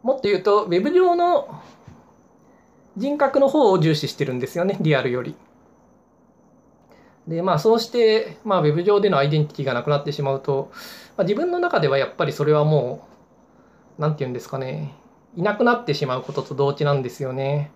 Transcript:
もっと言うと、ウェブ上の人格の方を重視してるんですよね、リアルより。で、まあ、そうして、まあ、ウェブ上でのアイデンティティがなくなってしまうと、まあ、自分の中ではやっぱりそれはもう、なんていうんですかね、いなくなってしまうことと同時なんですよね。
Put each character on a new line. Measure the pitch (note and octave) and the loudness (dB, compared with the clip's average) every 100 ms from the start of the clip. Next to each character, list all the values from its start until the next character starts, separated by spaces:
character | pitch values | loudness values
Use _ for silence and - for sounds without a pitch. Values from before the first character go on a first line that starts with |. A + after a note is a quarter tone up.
も | A#3 | -2
っ | C4 | -2
と | G3+ | 0
言 | G3 | 0
う | |
と、 | G#3 G3+ | 4 2
ウ | F#3+ | 2
ェ | F3 | 0
ブ | A3+ | 2
上 | F4+ F#4 | 4 4
の | F4 F4 F4 - - - - - - - _ _ _ _ _ _ _ _ - | 4 2 2 -2 -14 -20 -20 -20 -20 -20 _ _ _ _ _ _ _ _ -8
人 | C4 D4 | -4 0
格 | C#4 C#4 | 2 4
の | C4+ | 2
方 | D4+ A#3+ | 4 4
を | F#3 | 4
重 | D#3 | 2
視 | D3+ C#3+ | 0 -4
し | |
て | - | -4
る | C#3+ | -4
ん | B2+ | -4
で | B2+ | -6
す | E3+ | -4
よ | |
ね、 | F#3 G3 | -4 -2
リ | D#3 C#3 | 0 2
ア | |
ル | B2+ | 0
よ | B2 | -4
り。 | C3 - _ _ _ _ _ _ _ _ _ _ _ _ _ _ _ - - _ - | -6 -14 _ _ _ _ _ _ _ _ _ _ _ _ _ _ _ -20 -20 _ -8
で、 | E3 | -4
ま | F#3 | 0
あ、 | D#3 | 2
そ | A3 | 4
う | A3+ | 2
し | A3+ | 2
て、 | A#3+ A3+ A3 A3 D#3+ | 2 4 4 0 -10
ま | G#3+ F#3 | -2 2
あ、 | |
ウ | |
ェ | D3+ | 2
ブ | D3+ | 2
上 | F3+ G#3 | 2 4
で | F3+ | 4
の | D3 | 2
ア | |
イ | C#3+ | 2
デ | D#3 | 2
ン | D3+ | 0
テ | |
ィ | - | -4
テ | |
ィ | C3+ | -4
が | |
な | A#2+ | -4
く | B2 | 0
な | C#3+ | -2
っ | |
て | D3 | -2
し | D3 | -4
ま | C#3 | -2
う | C#3 | -2
と、 | C#3 C3+ C3+ - - - - - | -2 -4 -4 -14 -20 -20 -18 -4
ま | |
あ、 | |
自 | F3+ | -2
分 | G#3 F4 | 0 0
の | F4 | 0
中 | F4 C4+ | 0 0
で | D3 | 2
は | C3+ | 0
や | C3 | -2
っ | |
ぱ | - | -2
り | D#3 | -4
そ | - | -2
れ | D3 | 2
は | D3+ | 2
も | D3 D3+ B2 - - - _ _ _ _ _ _ _ - | 4 2 0 -8 -16 -20 _ _ _ _ _ _ _ -6
う、 | |
な | D3+ | -4
ん | D3+ | -2
て | |
い | B2+ | -6
う | |
ん | |
で | B2 | -8
す | - | -8
か | C3 | -10
ね、 | C3 D3+ D3 - _ _ _ - | -8 -8 -10 -14 _ _ _ -4
い | |
な | F#3+ | -4
く | G#3 | 0
な | A#3+ | 0
っ | A#3+ | 0
て | - | -2
し | D3 C3+ | -4 -2
ま | B2+ | -4
う | |
こ | - | -6
と | D3 | -8
と | B2+ | -8
同 | C#3 C#3 | -2 -2
時 | C#3+ | 0
な | D3 | 0
ん | C#3+ | 0
で | B2 | -2
す | - | -8
よ | C3+ | -8
ね。 | B2+ C3+ D3 D3 | -4 -2 -2 -4